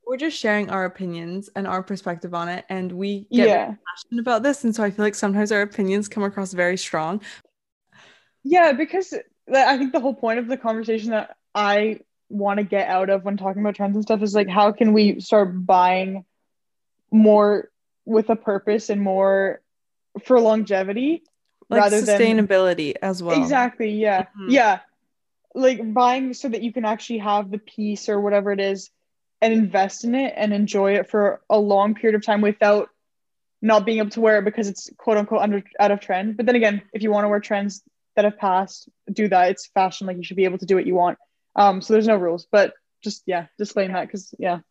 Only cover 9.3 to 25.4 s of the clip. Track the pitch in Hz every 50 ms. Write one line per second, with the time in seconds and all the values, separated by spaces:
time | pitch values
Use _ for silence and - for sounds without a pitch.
9.3 | _ _ _ - 254 269 254 247 277 247 277 262 254 320 233 269 233 - - 226
10.3 | 226 240 240 226 262 254 233 226 220 226 226 226 220 220 208 233 220 214 - -
11.3 | - _ _ _ _ 208 208 202 202 208 208 220 214 - - _ _ _ _ _
12.3 | 208 202 202 202 202 208 208 175 202 196 190 - 185 185 190 190 196 196 180 202
13.3 | 202 196 190 190 190 202 214 208 196 - 202 196 202 214 208 - 220 202 214 208
14.3 | 196 214 202 190 180 214 202 208 208 - 240 214 214 214 214 202 - - 190 -
15.3 | 220 214 202 180 180 185 180 185 190 180 180 180 185 185 190 190 190 196 185 _
16.3 | _ _ _ _ _ _ _ _ _ _ _ _ _ _ _ _ - 220 214 214
17.3 | 208 208 208 208 208 202 - _ _ _ _ _ _ _ _ 214 220 220 214 -
18.3 | 220 220 _ 226 196 196 _ 214 208 220 214 - 208 202 202 190 190 190 196 196
19.3 | 196 196 196 190 - - _ _ _ _ _ _ _ _ _ _ _ 208 _ -
20.3 | 254 240 226 220 220 220 208 185 202 190 190 190 202 233 262 294 330 330 _ _
21.3 | _ _ _ _ _ _ _ _ 220 214 208 202 208 214 208 214 202 202 233 226
22.3 | 226 220 208 190 196 185 185 185 175 170 156 147 - - - 190 190 180 175 170
23.3 | 165 285 262 247 285 254 247 247 240 - 233 214 208 214 214 208 196 185 190 _
24.3 | _ 208 190 214 262 269 233 214 190 180 - _ _ _ _ _ _ _ _ _
25.3 | _ _